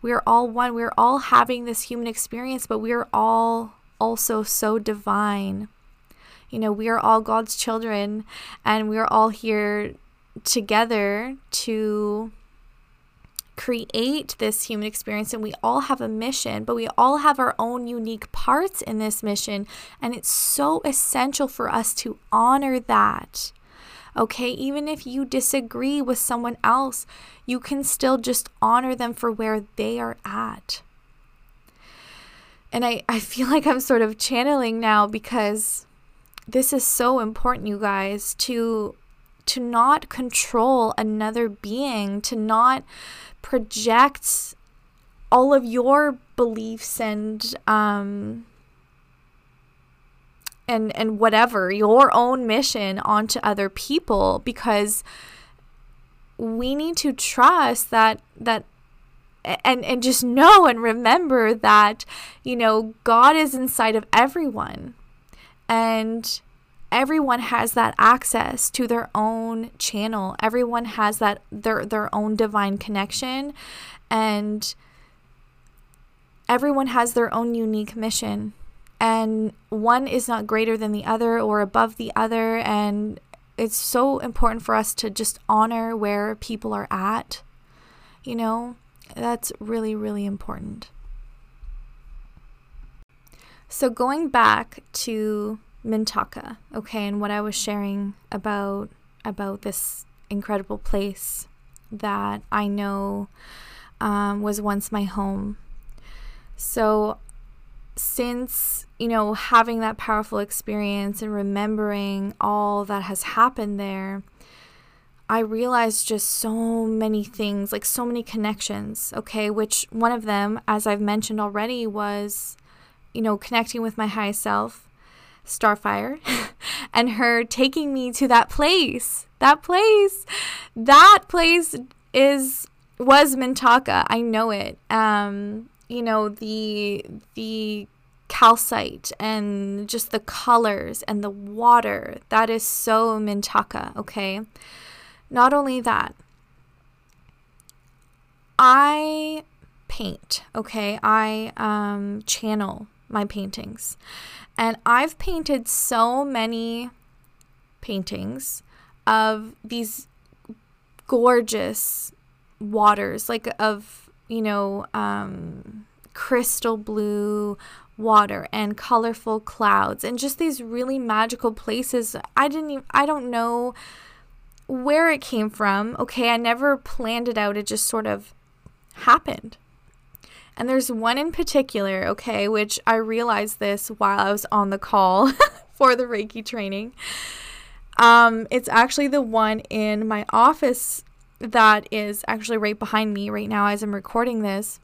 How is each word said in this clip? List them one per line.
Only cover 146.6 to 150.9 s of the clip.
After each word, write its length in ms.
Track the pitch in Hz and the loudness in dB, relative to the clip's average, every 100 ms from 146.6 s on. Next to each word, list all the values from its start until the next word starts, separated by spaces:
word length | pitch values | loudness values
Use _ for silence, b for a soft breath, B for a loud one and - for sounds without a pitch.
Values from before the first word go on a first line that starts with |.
| _ _ _ _ _ _ _ _ _ _ _ _ _ _ _ _ _ _ _ - | _ _ _ _ _ _ _ _ _ _ _ _ _ _ _ _ _ _ _ 6
I 840 | 254 262 285 302 311 311 311 311 - _ - _ _ | 8 10 8 4 -2 -4 -6 -8 -12 _ -20 _ _
paint, 540 | - 208 - - - - - | -8 -8 -10 -8 -8 -8 -10
okay? 440 | 214 220 202 | -8 -6 -4